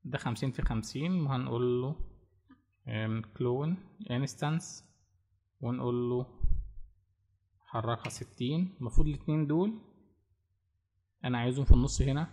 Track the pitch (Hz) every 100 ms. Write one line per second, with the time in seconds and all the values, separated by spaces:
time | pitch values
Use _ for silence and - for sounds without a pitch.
0 | 135 131 - 113 135 123 - 113 107 123
1 | 156 185 147 131 131 120 123 123 127 160
2 | - - _ _ _ - _ _ - 110
3 | 110 110 113 - 123 123 151 185 - -
4 | - 123 139 - 151 160 - - - _
5 | _ _ _ _ _ _ 120 123 127 123
6 | 123 123 127 - - - - - - _
7 | _ _ _ _ _ _ _ 120 113 117
8 | - - 123 - 123 156 185 - 123 -
9 | 151 143 - 156 147 151 196 220 - -
10 | _ _ _ _ _ _ _ _ _ _
11 | _ _ 127 123 123 127 139 127 131 -
12 | 135 139 165